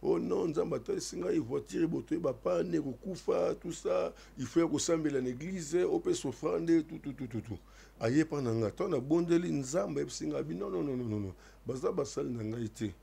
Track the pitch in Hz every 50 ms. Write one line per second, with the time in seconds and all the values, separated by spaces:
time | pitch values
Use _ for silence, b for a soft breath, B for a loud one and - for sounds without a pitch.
0 | - 143 165 170 175 175 180 190 185 170 147 156 175 170 160 127 120 - 190 190
1 | - - - 180 175 180 180 170 139 113 131 143 139 - 185 170 165 165 170 135
2 | - - 151 170 170 143 127 - - 175 180 175 170 180 170 160 143 139 123 -
3 | - 196 185 170 - - - 175 175 175 - - - 180 160 - - 190 180 185
4 | - - - B B B B - 135 110 - 165 170 160 - 147 - - 170 165
5 | 156 151 143 135 127 127 123 120 147 175 190 185 165 143 156 180 180 180 - 170
6 | 170 180 175 170 - - - - - 156 175 170 165 165 165 165 156 156 156 -
7 | - 147 135 135 135 120 117 113 104 - 104 92 - B B B B B B B
8 | 113 113 123 151 156 156 - 147 135 120 113 113 110 104 - - 180 - 175 135
9 | 123 139 160 170 170 170 170 170 175 175 160 143 135 123 139 175 202 202 156 139
10 | 147 143 - - 160 151 151 143 139 147 165 175 202 208 190 180 160 143 131 127
11 | 123 113 107 104 101 95 90 B B B B B B - 127 131 143 - 196 180
12 | 143 117 - - 143 143 123 117 110 107 110 120 117 107 - - 113 104 90 -